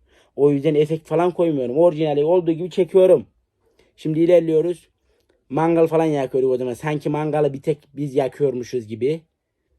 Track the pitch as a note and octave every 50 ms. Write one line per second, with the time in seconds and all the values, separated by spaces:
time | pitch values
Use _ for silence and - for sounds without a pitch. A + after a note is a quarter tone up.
0 | _ _ _ _ _ _ _ - C3+ D3 D3 C#3 C3+ D#3+ D#3 D3 D3+ D3+ D#3+ D#3+
1 | - - D#3 D#3 F3 F3+ F3 - F3 E3 D#3 C#3 B2+ A#2+ B2 D3 E3+ F3 D#3+ D3+
2 | D#3+ D#3 C#3+ C#3+ C#3+ D#3 F3 F#3 F3 E3 E3 D#3 F3 F#3 - - F3+ D#3+ - F#3+
3 | F#3 F#3+ F3+ C#3+ G#2+ - _ _ _ _ _ _ _ _ _ _ _ _ _ -
4 | - D#3 D#3 D#3 E3 E3+ F3+ E3+ E3 D#3+ D#3+ D#3 D#3 F3 F3 E3 _ _ _ _
5 | _ _ _ _ _ _ _ _ _ - C3 D3 D#3 E3 E3+ E3 E3 D#3+ D#3 D#3+
6 | E3 D#3+ D3+ C#3+ C3+ C3 - C3+ B2+ C3 B2+ B2 C3 B2+ A#2+ - - D#3 D3+ D3+
7 | - D3+ D3 D3 D3+ D#3 C#3+ D3+ D3+ D3 C#3 C3+ - - D#3 D3 _ _ - C3
8 | D3 D3 B2+ C#3+ C#3 C3 - - D3 C#3 B2 B2 A#2+ - - B2+ A2+ G#2 A2+ A2
9 | A#2 C3+ D#3 E3 - _ _ _ _ _ _ _ _ _ _